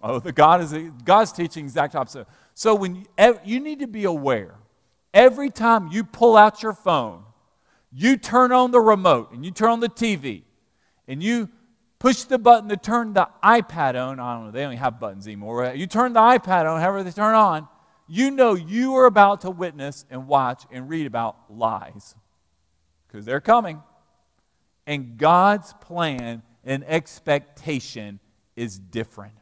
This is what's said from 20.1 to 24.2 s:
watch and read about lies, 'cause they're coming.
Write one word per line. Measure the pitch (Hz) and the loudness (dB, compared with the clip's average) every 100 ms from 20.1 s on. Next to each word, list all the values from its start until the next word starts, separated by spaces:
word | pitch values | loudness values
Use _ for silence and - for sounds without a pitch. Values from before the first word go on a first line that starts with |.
| 131 131 | -16 -2
watch | 143 131 127 _ | 0 0 -6 _
and | 127 131 | -18 -12
read | 160 143 | -10 -8
about | 117 117 - _ | -6 -8 -10 _
lies, | 107 113 107 - 101 - _ _ _ _ _ _ _ _ _ _ | -6 -4 -4 -12 -20 -20 _ _ _ _ _ _ _ _ _ _
'cause | 107 | -20
they're | 104 135 | -8 -8
coming. | - 233 208 156 _ _ _ _ | 2 0 0 -12 _ _ _ _